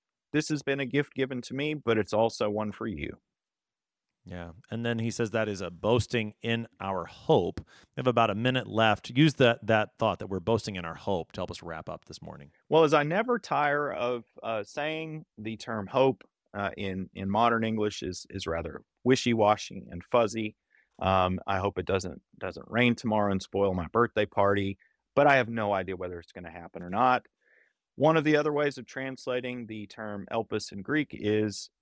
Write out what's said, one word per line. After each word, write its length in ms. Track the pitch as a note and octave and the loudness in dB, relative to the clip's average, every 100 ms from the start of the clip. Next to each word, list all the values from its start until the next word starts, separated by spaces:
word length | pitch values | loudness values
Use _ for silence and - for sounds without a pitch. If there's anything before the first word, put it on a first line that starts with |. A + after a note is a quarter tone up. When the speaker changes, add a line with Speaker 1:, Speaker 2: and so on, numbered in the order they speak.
| _ _ _ | _ _ _
Speaker 1:
this 160 | D3 - | -2 0
has 120 | D3+ | -2
been 180 | C#3 C#3 | -2 -2
a 60 | C3 | 0
gift 280 | C#3 C#3+ | 0 -2
given 260 | - C3 B2+ | -2 -4 -4
to 120 | - | -8
me, 180 | C3 D3 | -6 -4
but 240 | D3+ A#2+ A2 | -2 0 2
it's 160 | G2+ | 2
also 380 | G#2+ A2+ - G#2+ | 2 2 2 -2
one 220 | G#2 G#2+ | -2 -4
for 140 | - A2+ | -6 -8
you. 300 | E2 - - _ _ _ _ _ _ _ _ _ _ - | -6 -8 -10 _ _ _ _ _ _ _ _ _ _ -14
Speaker 2:
Yeah. 240 | F2+ E2+ E2+ - | -12 -12 -16 -10
And 140 | A#2 | -6
then 140 | A#2 A#2 | -2 -2
he 120 | A2+ | -2
says 200 | G#2+ A2+ | -2 -2
that 180 | A2 G#2+ | 0 -2
is 140 | F#2+ | -4
a 80 | F2+ | -6
boasting 640 | F2 G#2 B2 - B2 G#2+ - | -4 2 2 2 -2 -4 -6
in 260 | A#2 A#2 A#2 - | -4 -4 -4 -8
our 260 | F#2+ F#2+ E2+ | -6 -4 -6
hope. 540 | - - C#3+ E2+ - | -6 2 4 2 -4
We 400 | - - _ - | -12 -18 _ -4
have 60 | B2+ | 0
about 220 | A#2 A2+ | 4 4
a 60 | |
minute 320 | G2+ B2 B2+ G#2 | 2 0 0 -2
left. 420 | G#2+ A2+ G#2 - | 2 4 4 0
Use 260 | B2+ D#3 | 4 4
that, 320 | - B2 A#2 G#2 | 6 4 4 2
that 300 | A2 G#2+ - | 2 2 0
thought 200 | A2 F2+ | -2 0
that 80 | F#2+ | -4
we're 140 | F#2+ | -4
boasting 360 | E2+ A2+ - F#2 | 0 0 0 -8
in 80 | |
our 120 | E2+ D#2 | -8 -8
hope 360 | - F#2+ D#2+ | -2 -2 -4
to 80 | - | -8
help 100 | F2+ | -8
us 120 | F2 | -8
wrap 260 | E2+ D#2+ D#2+ | -12 -12 -10
up 160 | E2 | -12
this 160 | - E2 | -14 -16
morning. 300 | D#2+ D2 C#2+ _ - | -14 -16 -18 _ 0
Speaker 1:
Well, 160 | D#3 | 4
as 80 | D#3 | 6
I 120 | D3+ | 4
never 340 | D3 F#3 A#3 A#3+ | 2 0 -2 -2
tire 520 | - C#3+ D3 D3 D3 | -2 0 0 0 -2
of, 340 | F2 A#2+ B2 A2+ - | -2 -2 -4 -8 -12
uh, 220 | A2+ A2+ | -6 -6
saying, 600 | G#2 - D3+ D#3 D#3+ D#3 - - | -6 -6 -6 -6 -8 -12 -14 -12
the 180 | A2 G#2+ | -10 -8
term 300 | - A2+ F#2+ | -6 -6 0
hope, 380 | C3+ C3+ - - _ _ | 4 4 4 -6 _ _
uh, 180 | G2+ G2+ - | -6 -6 -4
in, 320 | G2 F#2+ F#2 | -6 -6 -8
in 160 | F#2 F#2+ | -8 -2
modern 340 | G2+ A#2+ A#2 | 2 4 4
English 380 | A2+ A2 G#2 - | 0 0 -2 -2
is, 240 | F2+ F2 - | -8 -8 -10
is 180 | G2 E2 | -10 -6
rather 360 | E2 E2 D2+ _ _ | -4 -6 -10 _ _
wishy-washy 840 | B2 C3 B2 A2+ G#2 G#2+ - G2+ - | 4 4 4 4 6 4 0 -14 -12
and 140 | F2 | -14
fuzzy. 520 | - A#2+ A2+ A2+ G#2+ - _ _ _ - | 0 2 2 0 -6 -8 _ _ _ -4
Um, 400 | F#2+ F#2+ F#2 F#2 - | 2 4 4 0 -2
I 120 | F#2+ | -2
hope 200 | G2 F#2 | -2 -2
it 80 | F2+ | -2
doesn't, 340 | F#2+ F#2 - _ - | -2 -2 -10 _ -12
doesn't 300 | F#2+ D#2+ - | -10 -10 -4
rain 280 | A2 B2 A#2 | 2 4 2
tomorrow 360 | A#2 G#2+ G2+ | 0 2 2
and 80 | F#2+ | 0
spoil 320 | - G2 G2 | -2 0 2
my 140 | F#2 D#2+ | 0 0
birthday 340 | A2+ A#2 - G#2 | 2 2 2 0
party, 500 | - G2+ G2+ G2 F#2+ _ _ _ | 2 2 2 0 -4 _ _ _
but 120 | - D3 | 4 6
I 100 | C#3 | 6
have 120 | A#2 | 2
no 240 | A#2 G#2 | -2 -2
idea 240 | G2 F#2 F2+ | -2 -4 -6
whether 220 | F2+ F2 | -8 -10
it's 140 | - | -14
gonna 180 | - E2+ | -14 -14
happen 320 | E2+ E2+ - | -14 -14 -12
or 80 | F2 | -6
not. 340 | G2 B2+ B2 - _ _ _ _ _ _ - | 2 4 2 -2 _ _ _ _ _ _ 0
One 200 | D3 D#3+ | 4 4
of 80 | |
the 120 | D3+ D3 | 4 2
other 160 | D3+ | 2
ways 260 | D3 D3 C3 | 0 -2 -4
of 80 | A#2 | -12
translating 800 | C3+ C3 C3 - B2+ B2+ B2 A2+ | -10 -10 -10 -6 -4 -4 -8 -10
the 200 | A2 G#2 | -10 -12
term 400 | - G#2+ G#2 G2 | -10 -8 -8 -4
elpis 420 | A2+ A2 G#2+ - | -4 -2 -4 -6
in 100 | G2+ | -10
Greek 280 | F#2 D3+ D3 | -4 -2 -2
is 580 | - G#2 G#2+ G#2+ G2 - _ | -4 0 2 0 -4 -12 _